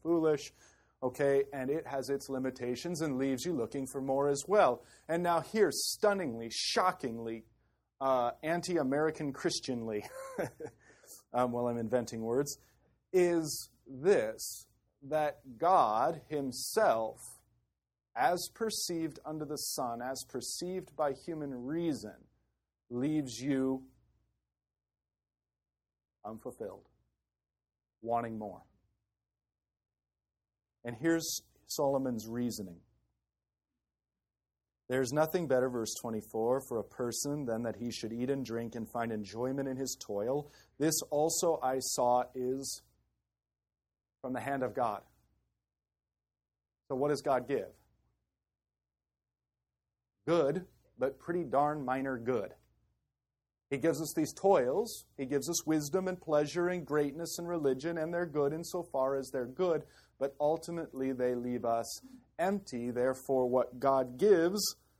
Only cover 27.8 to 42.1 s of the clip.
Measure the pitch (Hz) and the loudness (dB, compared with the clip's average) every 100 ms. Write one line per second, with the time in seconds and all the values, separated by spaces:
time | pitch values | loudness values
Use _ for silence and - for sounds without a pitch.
27.8 | _ _ 113 117 117 110 104 - - _ | _ _ -4 -2 -2 -6 -10 -12 -18 _
28.8 | _ _ _ _ _ _ _ _ _ _ | _ _ _ _ _ _ _ _ _ _
29.8 | _ _ _ _ _ _ _ _ _ _ | _ _ _ _ _ _ _ _ _ _
30.8 | 120 117 160 165 165 - - _ - - | -10 -2 2 2 0 -6 -8 _ -8 0
31.8 | 143 139 131 117 107 117 120 104 95 85 | 2 2 0 -2 -4 -2 -2 -4 -8 -12
32.8 | - _ _ _ _ _ _ _ _ _ | -20 _ _ _ _ _ _ _ _ _
33.8 | _ _ _ _ _ _ _ _ _ _ | _ _ _ _ _ _ _ _ _ _
34.8 | - 127 127 147 156 185 156 127 131 123 | -2 0 2 2 2 2 2 4 4 2
35.8 | 110 - 123 110 - 113 117 131 135 117 | -4 -4 -6 -6 -4 0 2 2 0 -4
36.8 | - - 120 117 143 147 131 113 117 104 | -4 -4 -4 -2 -4 -2 -2 -2 -2 -4
37.8 | 120 107 110 117 127 139 113 113 117 120 | -6 -6 -6 -2 -2 -2 -2 -4 -4 -6
38.8 | 110 120 117 110 98 110 127 139 135 131 | -6 -4 -2 -4 -6 -4 -2 -2 -4 -4
39.8 | 131 - - 101 110 143 143 - _ - | -6 -6 -6 -2 0 -2 -4 -14 _ -2
40.8 | 151 156 - 147 156 - 175 160 127 135 | 0 0 0 2 2 2 2 2 0 -2
41.8 | - - 123 | -2 2 4